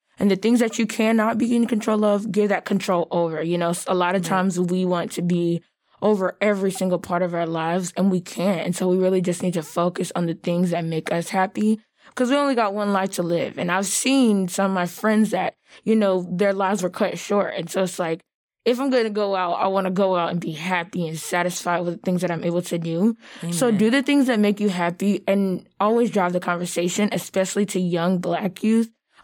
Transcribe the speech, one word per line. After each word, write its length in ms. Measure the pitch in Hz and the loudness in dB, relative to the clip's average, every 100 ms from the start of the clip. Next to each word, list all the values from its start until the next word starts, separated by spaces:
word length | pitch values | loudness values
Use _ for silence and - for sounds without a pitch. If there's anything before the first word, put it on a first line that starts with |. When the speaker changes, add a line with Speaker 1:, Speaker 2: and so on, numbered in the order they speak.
| _ - | _ 0
Speaker 1:
And 120 | 202 | 2
the 60 | 190 | 2
things 240 | 214 240 | 4 4
that 180 | 233 226 | 2 0
you 80 | 220 | -2
cannot 520 | - 220 226 214 226 | 0 2 2 2 0
be 180 | 233 240 | 2 2
in 100 | 233 | 2
control 380 | 214 220 214 | 0 0 2
of, 260 | 208 202 214 | 2 2 0
give 200 | 196 208 | 0 2
that 160 | 190 - | 0 0
control 420 | 196 - 175 165 | -2 2 0 0
over. 320 | 175 170 156 | 0 0 -2
You 140 | 165 175 | -2 0
know, 140 | 170 | 0
s-, 160 | 175 - | -2 -2
a 60 | |
lot 200 | 180 175 | 0 2
of 60 | 190 | 0
Speaker 2:
Right. 60 | 170 | 0
Speaker 1:
times 320 | 190 190 175 | 0 0 0
we 240 | 180 185 | 0 0
want 280 | 180 175 - | 0 0 -2
to 100 | - | -4
be 400 | 175 175 170 170 - _ _ - | 0 0 0 -2 -6 _ _ -2
over 340 | 208 208 185 - | 0 2 0 0
every 280 | 208 196 190 | 0 2 0
single 280 | 180 185 175 | -2 -2 -2
part 240 | - 175 | -2 -2
of 100 | 180 | -2
our 140 | 170 165 | -2 -2
lives, 480 | 165 160 180 175 - | -2 -2 -2 -2 0
and 140 | 190 | 2
we 100 | 185 | 2
can't. 460 | 180 - 185 175 - | -2 -2 0 0 -2
And 100 | 175 | -2
so 100 | 185 | 0
we 100 | 185 | 2
really 240 | 185 190 | 2 2
just 200 | 180 175 | 0 -2
need 120 | 185 | -2
to 80 | 175 | -2
focus 500 | 151 180 175 175 180 | -4 -2 -2 -2 -4
on 120 | 175 170 | -2 -4
the 80 | |
things 380 | 165 - 175 180 | -4 -2 0 0
that 120 | 170 | 0
make 260 | 165 160 - | -2 -4 -2
us 200 | 170 170 | -4 -2
happy 500 | 196 196 214 214 220 _ _ - - | -2 -2 0 0 0 _ _ -10 -2
'cause 100 | 247 | 0
we 60 | 285 | 2
only 180 | 285 | 2
got 200 | 233 208 | 2 0
one 180 | 202 202 | 0 0
life 200 | 196 190 | 0 0
to 100 | - | -2
live. 360 | 170 170 - - | -2 -2 -2 -4
And 140 | 175 | -2
I've 140 | 185 190 | -2 -2
seen 600 | - 254 269 240 202 180 | -2 2 4 4 2 0
some 220 | - 196 | 0 0
of 40 | |
my 100 | 190 | 0
friends 460 | 175 - 214 214 214 | -4 -2 0 2 2
that, 240 | 180 180 - _ - | 0 -4 -8 _ -8
you 120 | - 220 | 0 2
know, 300 | 202 185 180 | 2 0 -2
their 220 | 175 202 | 0 0
lives 300 | 196 190 202 | 2 0 0
were 80 | 180 | -2
cut 280 | - 202 170 | -2 -2 -2
short. 360 | - 202 - 175 | -2 0 0 -4
And 140 | 170 | -4
so 120 | 190 | -2
it's 160 | 185 - | -2 -2
like, 220 | 170 165 _ _ _ _ 220 | -4 -4 _ _ _ _ -2
if 120 | 247 | 0
I'm 120 | 277 | 2
gonna 180 | 254 220 | 2 0
go 260 | 208 202 | 0 -2
out, 180 | 190 180 | 0 -2
I 140 | 175 190 | 0 0
wanna 220 | 190 185 | 0 0
go 260 | 185 190 180 | 2 2 2
out 140 | 170 | 0
and 80 | 175 | -2
be 140 | 160 | -4
happy 560 | 151 175 180 175 180 160 | -6 -2 -2 -2 -4 -4
and 100 | 160 | -6
satisfied 600 | - 175 175 175 175 175 | -4 -2 -2 -2 -2 -2
with 140 | 175 | -2
the 60 | 170 | -4
things 200 | 185 180 | -2 0
that 100 | 175 | 0
I'm 140 | 165 | -2
able 160 | 175 170 | -2 -2
to 180 | 175 170 | -2 -4
do. 380 | 165 165 214 226 - - 170 | -2 0 0 0 -10 -12 -6
So 160 | 170 247 | 0 2
Speaker 2:
Amen. 100 | 202 | 4
Speaker 1:
do 120 | 214 | 4
the 120 | 269 | 2
things 240 | 269 285 262 | 4 4 4
that 120 | 220 | 4
make 220 | 208 208 | 2 2
you 80 | 208 | 0
happy 560 | 180 175 175 202 190 - | 0 -2 0 0 0 2
and 400 | 196 190 180 - - | 0 0 -2 -6 -2
always 300 | 208 233 233 | 2 2 2
drive 240 | 196 180 | 2 0
the 60 | 180 | 0
conversation, 680 | 180 175 175 - 175 180 208 | -2 -4 -4 -2 -2 0 0
especially 540 | 180 - 190 190 202 208 | -2 -4 -2 -2 0 -2
to 140 | 185 | 0
young 380 | 180 170 175 180 | 0 0 0 0
Black 440 | 180 170 180 190 | 0 -2 -4 -2
youth. 280 | 214 226 226 _ _ _ | 2 2 0 _ _ _